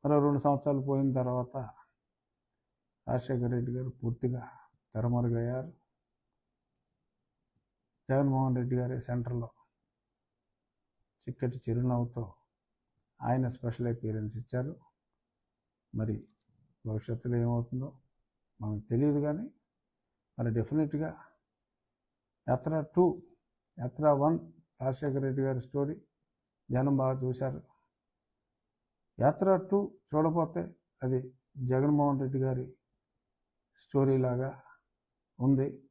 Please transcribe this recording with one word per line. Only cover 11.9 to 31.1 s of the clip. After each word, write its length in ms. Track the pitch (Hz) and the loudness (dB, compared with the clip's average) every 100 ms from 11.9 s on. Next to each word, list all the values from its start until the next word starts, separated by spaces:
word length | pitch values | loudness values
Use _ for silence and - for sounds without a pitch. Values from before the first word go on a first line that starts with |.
| 120 120 120 107 - _ _ _ _ _ _ _ _ 123 | 2 0 -4 -10 -12 _ _ _ _ _ _ _ _ 0
ఆయన 180 | 127 123 123 | 2 0 -2
స్పెషల్ 320 | 120 117 120 | -6 -2 -2
అపియరెన్స్ 420 | 117 110 107 107 113 | -2 -4 -4 -4 -8
ఇచ్చారు. 320 | - 123 135 - _ _ _ _ _ _ _ _ _ _ _ 117 | -6 -4 -4 -8 _ _ _ _ _ _ _ _ _ _ _ -4
మరి 160 | 110 104 - _ _ _ _ _ 110 | -2 -4 -8 _ _ _ _ _ -6
భవిష్యత్తులో 480 | 107 - 120 127 120 117 | -6 -4 -6 -2 0 2
ఏమవుతుందో 440 | 120 117 127 139 - _ _ _ _ _ _ | 0 -2 -6 -8 -12 _ _ _ _ _ _
మనకు 220 | 107 107 107 | -6 -6 0
తెలియదు, 280 | 120 147 143 147 | 2 4 2 0
కానీ 180 | 156 254 _ _ _ _ _ _ _ _ - | -2 -6 _ _ _ _ _ _ _ _ -4
మరి 120 | 120 113 | 0 0
డెఫినెట్గా 520 | 107 151 151 147 156 165 - _ _ _ _ _ _ _ _ _ _ _ - | 0 0 0 -2 -4 -8 -20 _ _ _ _ _ _ _ _ _ _ _ -4
యాత్ర 240 | 127 160 156 151 - | -2 0 -4 0 4
టూ, 80 | 180 - - _ _ _ _ - | 4 2 -12 _ _ _ _ -8
యాత్ర 220 | 123 - 151 143 | -8 2 4 4
వన్ 160 | 147 165 - - _ _ | 4 2 -4 -20 _ _
రాజశేఖర 400 | 131 131 147 135 135 | -4 -2 -2 -2 -2
రెడ్డి 160 | 135 135 | 0 0
గారి 140 | 127 120 | -2 -4
స్టోరీ 280 | 143 143 165 _ _ _ _ _ _ - | -4 -4 -6 _ _ _ _ _ _ -4
జనం 220 | 120 139 135 | 0 2 2
బాగా 140 | 131 131 | 2 0
చూశారు. 380 | 127 123 135 139 - _ _ _ _ _ _ _ _ _ _ _ _ _ _ - | -2 -2 -4 -6 -12 _ _ _ _ _ _ _ _ _ _ _ _ _ _ 2
యాత్ర 340 | 123 151 190 185 190 | 2 4 2 2 2
టూ 100 | 196 202 - _ | 0 0 -8 _
చూడపోతే 520 | 151 160 165 160 170 170 - _ _ | 0 2 2 -2 -4 -8 -12 _ _
అది 160 | 127 | -2